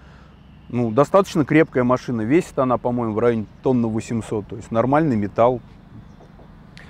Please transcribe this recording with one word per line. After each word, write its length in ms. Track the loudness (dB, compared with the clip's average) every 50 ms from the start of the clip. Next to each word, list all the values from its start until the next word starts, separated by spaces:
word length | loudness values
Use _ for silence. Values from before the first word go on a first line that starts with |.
| -20 -20 -20 -20 -20 -20 -20 -20 -20 -20 -20 -20 -14 -8
Ну, 220 | -4 -4 -2 0
достаточно 540 | 2 2 2 4 2 2 2 2 0 -2 0
крепкая 400 | 2 2 2 2 2 0 0 2
машина, 380 | 2 0 0 -2 -4 -4 -4 0
весит 360 | 0 0 0 0 -2 -2 -2
она, 180 | 0 0 -2
по-моему, 360 | -2 -2 -4 -4 -2 -4 -2 -2
в 60 | 0
районе 260 | 2 2 0 0 -4 -8 -12 -4 -2
тонны 240 | 0 2 2 0
восемьсот, 600 | 0 -2 -4 -4 -4 -4 -6 -4 -4 -6 -6 -6
то 100 | -8 -12
есть 120 | -14 -10 -2
нормальный 460 | 0 0 2 2 2 2 2 2 0
металл. 460 | 0 -2 -2 0 2 2 2 2 -2 -6 -16 -20 -20 -20 -20 -20 -20 -20 -20 -20 -20 -20 -20 -20 -20 -20 -20 -20 -20 -20 -20 -20 -20 -20